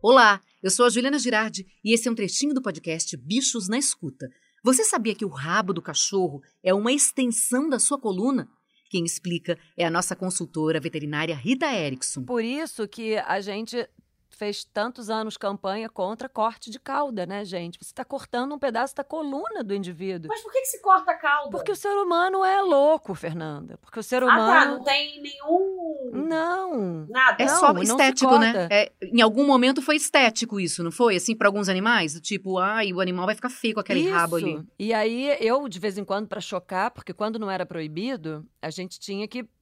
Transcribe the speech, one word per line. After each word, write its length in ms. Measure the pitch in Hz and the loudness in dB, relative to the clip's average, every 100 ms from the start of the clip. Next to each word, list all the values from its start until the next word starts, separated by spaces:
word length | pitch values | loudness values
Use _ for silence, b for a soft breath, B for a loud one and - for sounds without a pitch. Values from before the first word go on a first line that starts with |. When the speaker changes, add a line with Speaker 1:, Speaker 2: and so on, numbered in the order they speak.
| 208 | 8
Speaker 1:
Olá, 320 | 262 220 196 _ _ | 8 8 6 _ _
eu 80 | 190 | -4
sou 160 | 185 240 | 4 4
a 40 | |
Juliana 260 | 226 254 285 | 4 0 0
Girardi 480 | 247 220 220 165 190 _ | 0 0 -2 -6 -14 _
e 80 | 202 | 2
esse 160 | 226 247 | 2 2
é 40 | |
um 20 | |
trechinho 400 | 226 190 - 285 | -2 -2 -2 0
do 80 | 269 | 0
podcast 560 | 214 165 170 160 - 147 | -4 -6 -6 -6 -6 -8
Bichos 500 | 127 226 262 233 185 | -2 0 0 -2 -2
na 80 | 233 | -2
Escuta. 540 | - - 156 - 131 b b b | -2 -4 -8 -10 -16 b b b
Você 200 | 233 262 | 2 4
sabia 320 | 440 349 220 214 | 4 0 -2 -2
que 100 | 202 | -6
o 40 | |
rabo 440 | 135 147 190 190 | -6 -2 0 0
do 80 | 170 | -4
cachorro 640 | 170 151 - 196 180 139 b b | -4 -2 0 0 0 -4 b b
é 80 | 185 196 | 0 2
uma 160 | 220 | 2
extensão 760 | 285 - - 254 226 - 247 311 | 2 2 2 -2 0 0 0 0
da 120 | 247 | 0
sua 200 | - 277 | 0 0
coluna? 480 | 233 185 240 262 147 _ _ _ _ | -2 0 0 0 -4 _ _ _ _
Quem 120 | 185 | -4
explica 540 | 170 - 175 175 175 170 b - | -4 -6 -6 -6 -4 -6 b -4
é 80 | |
a 60 | 170 | 0
nossa 260 | 165 180 180 | 0 -2 -4
consultora 640 | 185 - 165 156 156 160 | -6 -6 -6 -2 0 0
veterinária 560 | 151 156 151 147 160 151 | -2 -8 -6 -4 -4 -4
Rita 300 | 143 262 311 | -2 0 0
Erickson. 500 | 226 151 131 - - | -2 -4 -4 -6 -8
Speaker 2:
Por 200 | 254 247 | -4 -4
isso 440 | 226 277 320 - 208 | -2 -4 -6 -8 -10
que 300 | 214 220 214 | -6 -4 -4
a 240 | - 190 | -2 -4
gente 480 | 202 202 226 240 - _ _ _ _ | -4 -8 -6 -8 -8 _ _ _ _
fez 360 | _ 208 202 - | _ -8 -8 -8
tantos 440 | - 220 247 214 | -4 -4 -6 -6
anos 280 | 220 220 - | -6 -6 -6
campanha 500 | 202 202 190 202 226 | -6 -4 -6 -6 -8
contra 400 | - 185 226 254 | -6 -6 -4 -10
corte 420 | - 220 220 - | -2 -4 -4 -16
de 80 | 220 | -14
cauda, 480 | - 269 294 214 180 | -6 -4 -2 -4 -6
né, 200 | 202 202 | -6 -8
gente? 340 | 180 170 - | -8 -8 -12
Você 120 | - | -18
tá 100 | - | -14
cortando 500 | 262 269 - 240 262 | -10 -10 -6 -4 -4
um 60 | 294 | -4
pedaço 340 | 277 233 269 | -4 -2 -4
da 80 | - | -4
coluna 600 | 277 311 302 277 659 415 | -8 -6 -4 -4 -6 -6
do 100 | 220 | -4
indivíduo. 540 | 202 180 165 190 180 160 | -4 -6 -8 -6 -6 -6
Speaker 3:
Mas 140 | 440 | -8
por 100 | 453 | -2
que 80 | 523 | -2
que 60 | 523 | -2
se 140 | 427 | -4
corta 300 | - 381 359 | 4 4 4
a 40 | 339 | -2
cauda? 340 | 302 294 277 | 0 0 -2
Speaker 2:
Porque 200 | - - | -6 -4
o 40 | 392 | -2
ser 180 | 403 403 | 0 0
humano 480 | 381 339 370 381 | 2 2 2 2
é 180 | 381 392 | 2 2
louco, 540 | 392 285 285 311 311 175 | 4 4 6 4 0 -8
Fernanda. 640 | 165 165 156 143 - - | -6 -6 -8 -10 -12 -18
Porque 160 | _ - | _ -12
o 60 | |
ser 180 | 214 254 | -2 0
Speaker 3:
Ah, 40 | 254 | 4
tá, 60 | 226 | 6
Speaker 2:
humano 420 | 220 311 285 262 | 8 6 6 2
Speaker 3:
não 40 | |
tem 380 | 254 277 294 294 | 0 0 0 -8
nenhum 920 | 285 277 294 349 381 381 330 294 254 233 311 | -14 -10 2 2 2 -4 -6 -6 -6 -4 -2
Speaker 2:
Não. 760 | 320 330 359 381 277 190 165 156 | 0 0 -2 -4 -4 -4 -6 -4
Speaker 3:
Nada. 340 | 247 254 - | 4 4 4
Speaker 1:
É 40 | 262 | 2
Speaker 2:
Não, 140 | 320 | 6
Speaker 1:
só 120 | 294 | 6
Speaker 2:
não 120 | 180 208 | 4 0
se 60 | |
Speaker 1:
estético, 460 | 254 269 262 262 240 | 4 4 6 6 6
né? 140 | 226 | 6
Speaker 2:
corta. 240 | 226 170 202 | 2 2 2
Speaker 1:
É, 160 | 214 _ | 2 _
em 180 | 190 233 | 0 4
algum 240 | 220 220 285 | 6 6 4
momento 360 | 269 247 269 | 6 6 2
foi 140 | 269 302 | 2 0
estético 640 | 302 294 247 220 226 202 | 4 4 4 2 -4 -2
isso, 240 | 175 - | -4 -2
não 80 | 170 | -6
foi? 240 | - 240 180 | 2 2 4
Assim, 180 | 196 | 0
pra 140 | 226 208 | 2 2
alguns 220 | 202 196 | 2 -2
animais? 500 | 185 214 233 160 156 | 0 2 2 0 -6
Tipo, 380 | - 196 190 185 | -6 -6 -2 -2
ai, 340 | 185 220 208 | 0 0 -2
o 80 | 180 | 0
animal 260 | 185 180 185 | -2 0 -2
vai 80 | 214 | -2
ficar 140 | 254 | -6
feio 260 | - 233 214 | -4 -2 -2
com 40 | |
aquele 300 | 202 269 339 | -2 0 2
rabo 280 | 370 170 165 | 2 2 0
Speaker 2:
Isso. 100 | 160 | -2
Speaker 1:
ali. 200 | 151 160 _ | -6 -12 _
Speaker 2:
E 160 | 202 | -2
aí, 440 | 226 214 240 277 285 | 0 0 -2 -2 0
eu, 300 | 226 262 285 | 2 0 -2
de 100 | 180 | -6
vez 180 | 208 190 | -6 -6
em 60 | |
quando, 240 | 190 196 214 | -4 -4 -4
pra 140 | 208 | -10
chocar, 500 | - 185 - 185 220 | -8 -8 -6 -4 -4
porque 220 | - - | -6 -16
quando 260 | - 208 226 | -6 -6 -4
não 100 | 208 | -6
era 160 | 185 180 | -4 -6
proibido, 800 | 165 156 156 226 254 160 156 156 _ | -6 -8 -6 -6 -6 -8 -10 -14 _
a 80 | 151 | -10
gente 300 | 156 185 - | -10 -12 -12
tinha 300 | - 196 214 | -10 -8 -8
que 180 | 247 226 _ | -10 -12 _